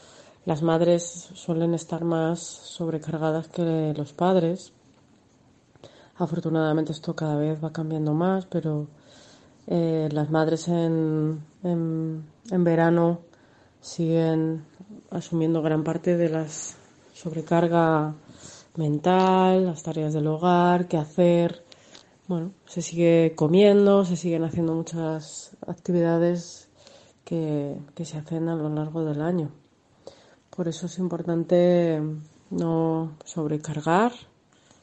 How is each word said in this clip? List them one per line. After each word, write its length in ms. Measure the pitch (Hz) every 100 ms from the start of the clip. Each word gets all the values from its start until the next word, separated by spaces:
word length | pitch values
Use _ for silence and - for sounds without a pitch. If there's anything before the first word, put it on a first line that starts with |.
| - - - _ -
las 160 | 151
madres 680 | 165 165 170 170 175 175 -
suelen 400 | 190 - 165 170
estar 320 | 165 165 165 170
más 340 | 165 160 170
sobrecargadas 1080 | - - - - 165 156 151 156 156 160 160
que 440 | - 170 160 156 151
los 160 | 147
padres. 580 | - 180 185 165 185 - _ _ _ _ _ _ _ _ _ _ _ - - - -
Afortunadamente 800 | 175 165 165 160 156 160 156
esto 240 | 156 - 156
cada 180 | 156 147
vez 260 | 151 156
va 120 | 156
cambiando 400 | 160 156 160 151
más, 320 | 151 180 190 185
pero, 420 | 175 156 151 147 - _ - - - _ _ -
eh, 400 | 175 165 160 156
las 220 | 147 151
madres 380 | 156 160 160 165
en, 720 | 170 165 165 156 156 156 156 156 _
en, 640 | 180 170 165 160 160 160 151 _ -
en 120 | 185
verano 560 | 170 165 165 170 170 170 - _ _ _ _ _
siguen 800 | - - 165 165 160 160 160 160 156 _ 190 214 -
asumiendo 500 | 170 - 165 160 165
gran 220 | 156 156
parte 320 | 160 165 180 175
de 140 | 170
las 480 | 160 156 - - - - _ _
sobrecarga 1040 | - 170 160 156 170 170 170 165 160 151 151 - - - - - -
mental, 880 | 151 147 180 185 185 185 185 185 185
las 180 | 156
tareas 300 | 165 156 151
del 140 | 156 151
hogar, 600 | 156 180 175 175 180 180
qué 80 | 165
hacer. 720 | 151 - 175 170 170 - - - - - _ _ -
Bueno, 240 | 175 170 - _
se 160 | 180
sigue 500 | 165 165 170 165 165 160
comiendo, 680 | 151 180 208 202 202 196 185
se 100 | 175
siguen 280 | 175 165
haciendo 320 | 165 170 165 165
muchas 840 | 165 165 160 160 151 - - - -
actividades 1040 | 175 - 175 170 170 170 175 165 - - _ - - _ _ -
que, 500 | 165 156 147 143 139 147 -
que 100 | 160
se 140 | 156
hacen 300 | 151 165 165
a 60 | 165
lo 140 | 151
largo 340 | 151 156 165
del 200 | 156 147
año. 260 | 160 180 147 - _ _ _ _ - - _ _ _
Por 160 | - 170
eso 180 | 156 175
es 140 | -
importante 1000 | 180 170 170 170 165 175 175 175 170 156 151 156 151 _ _
no 640 | 175 170 165 165 160 160 156 -
sobrecargar 840 | 170 151 151 156 151 156 175 240 - - _ _ _ _ _